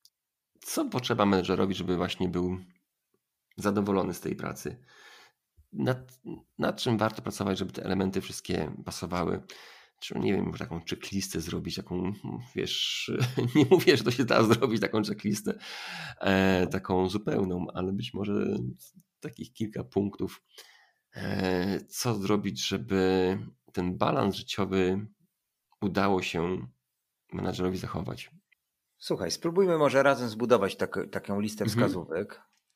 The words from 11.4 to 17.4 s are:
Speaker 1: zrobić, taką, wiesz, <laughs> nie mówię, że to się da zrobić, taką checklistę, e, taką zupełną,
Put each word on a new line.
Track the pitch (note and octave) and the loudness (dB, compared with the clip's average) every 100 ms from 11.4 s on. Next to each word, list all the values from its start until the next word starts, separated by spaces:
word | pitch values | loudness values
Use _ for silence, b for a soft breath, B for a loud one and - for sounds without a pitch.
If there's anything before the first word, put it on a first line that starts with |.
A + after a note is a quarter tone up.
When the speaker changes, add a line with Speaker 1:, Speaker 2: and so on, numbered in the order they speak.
Speaker 1:
zrobić, | D#2+ F2 E2+ - | -4 -6 -6 -8
taką, | - F2+ F#2 G#2 - - B2 - | -6 -4 -2 -4 -8 -10 -8 -6
wiesz, | - - - - - - B2 | -4 -2 -4 -4 -4 -2 0
<laughs> | B2+ A#2+ D3+ | 0 2 4
nie | C#3 | 6
mówię, | F3 E3+ C#3 | 8 8 6
że | |
to | C3 | 4
się | B2 A2 | 0 4
da | A2+ | 6
zrobić, | A2 A#2 A#2 A2 | 6 6 4 2
taką | G#2 A2+ | 0 0
checklistę, | G#2 G2+ G#2 G2+ G2+ - B B B B B - | 0 -2 -2 -2 -4 -6 B B B B B -4
e, | F#2+ F#2+ F#2+ F#2 F2+ | 2 4 6 4 2
taką | F#2+ - F#2 F#2 | 0 0 2 2
zupełną, | G#2 - G#2+ | 0 0 0